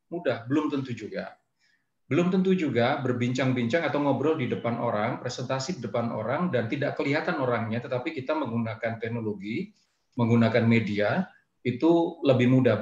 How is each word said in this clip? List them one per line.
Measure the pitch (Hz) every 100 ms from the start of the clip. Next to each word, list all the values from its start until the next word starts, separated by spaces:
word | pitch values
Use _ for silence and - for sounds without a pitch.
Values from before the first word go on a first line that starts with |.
| -
mudah, | 170 147 113 117
belum | 147 151
tentu | 139 127
juga. | 110 104 92 95 - _ _ _ _ _ _ -
Belum | 151 175
tentu | 190 185
juga | 185 151 117 120 147
berbincang-bincang | 127 113 123 131 131 127 117 170 151
atau | 143
ngobrol | 143 120 147 156
di | 120
depan | 113 117 117
orang, | 120 104 113 147
presentasi | 123 - 127 131 131 185
di | 117
depan | 120 117
orang, | 110 110 147 180
dan | 123 110
tidak | 143 139 -
kelihatan | 143 147 170 160
orangnya, | 127 117 110 117
tetapi | 135 123 160
kita | 147 127 156
menggunakan | 127 117 113 107 117 113
teknologi, | 113 117 110 95 101 123 - _ _ _ _ -
menggunakan | 113 117 113 120 113
media, | 117 101 101 104 156 190 _ _ _
itu | 127 127 160 170 170 - 139
lebih | 120 123
mudah. | 131 120 104